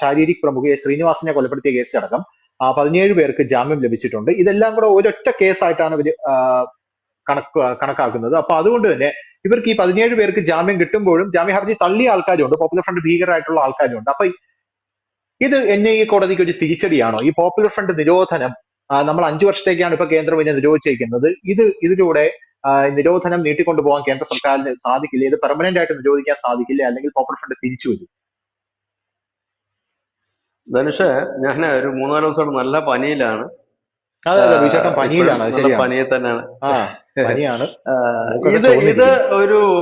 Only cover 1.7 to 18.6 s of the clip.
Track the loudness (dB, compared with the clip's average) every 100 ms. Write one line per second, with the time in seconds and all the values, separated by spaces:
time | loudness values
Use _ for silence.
1.7 | -2 -2 -4 -4 -6 -8 _ _ _ -2
2.7 | 0 0 2 2 2 2 0 0 0 0
3.7 | -2 -2 -2 -4 -4 -2 2 2 2 0
4.7 | 2 4 4 2 0 -4 0 0 2 0
5.7 | 0 -2 0 -2 -4 -2 0 0 0 -2
6.7 | _ _ _ _ _ -6 -4 -4 -2 -2
7.7 | -2 -4 -2 -4 -4 -2 -2 0 0 2
8.7 | 2 0 0 -2 -4 -14 _ -2 0 0
9.7 | 0 0 2 0 2 0 0 0 0 0
10.7 | 0 0 0 2 2 2 0 0 0 -2
11.7 | -2 0 2 2 2 2 0 2 2 2
12.7 | 0 -4 -2 0 0 2 0 0 0 0
13.7 | 0 -2 -2 -4 -2 -2 -2 _ _ _
14.7 | _ _ _ _ _ _ _ 0 0 2
15.7 | 2 2 2 2 2 2 0 0 0 -2
16.7 | -2 0 0 0 0 0 0 -2 0 -2
17.7 | -2 -4 -2 2 2 2 -2 -4 -8